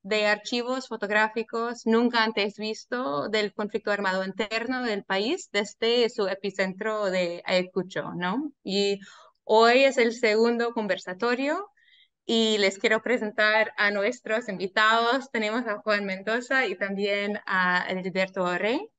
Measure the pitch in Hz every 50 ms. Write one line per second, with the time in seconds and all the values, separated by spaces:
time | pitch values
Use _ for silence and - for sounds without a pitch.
0 | - 190 214 214 208 208 214 208 208 - 247 240 233 247 254 262 254 - 233 -
1 | 208 196 208 214 220 220 220 233 220 _ - 226 233 240 240 240 - 226 226 226
2 | 247 233 240 233 220 220 220 208 202 214 202 - 214 214 220 - - _ 240 247
3 | 262 277 285 294 - 220 208 214 208 202 _ - 208 202 - 208 _ 208 202 196
4 | 202 190 185 190 190 196 185 190 220 208 220 226 220 254 254 254 247 233 208 196
5 | - - 190 190 208 247 339 381 - _ - 202 214 302 - _ 226 226 233 247
6 | 240 220 - - 202 185 196 - - 196 190 - 190 190 185 190 214 220 214 214
7 | 208 190 185 185 180 170 175 175 - - 190 185 180 180 _ 185 180 185 - 160
8 | 143 - 165 170 175 180 202 262 311 294 _ _ _ 156 190 202 202 202 196 196
9 | - - - - - - _ _ _ - 214 220 226 233 240 262 277 269 262 262
10 | 233 226 226 247 247 214 208 220 233 233 240 233 240 233 233 233 208 196 180 180
11 | - 185 185 185 233 240 247 247 277 285 320 349 403 - _ _ _ _ _ _
12 | _ _ _ _ _ - 233 226 226 220 214 208 202 190 196 202 - 220 220 220
13 | - 214 247 240 214 208 - - 214 214 214 220 214 214 - - 208 202 208 202
14 | 202 220 247 - _ 214 220 233 220 214 196 170 185 185 - 220 214 220 226 226
15 | 233 233 247 269 247 - - 226 214 208 220 254 247 226 208 208 - 214 208 202
16 | 202 196 190 190 196 214 220 247 240 - 277 262 254 196 190 - 202 196 202 196
17 | 202 202 202 202 202 208 208 208 - - 196 185 185 180 180 180 - - 190 185
18 | 180 190 170 185 190 190 190 196 180 180 180 175 196 208 247 330 440 - _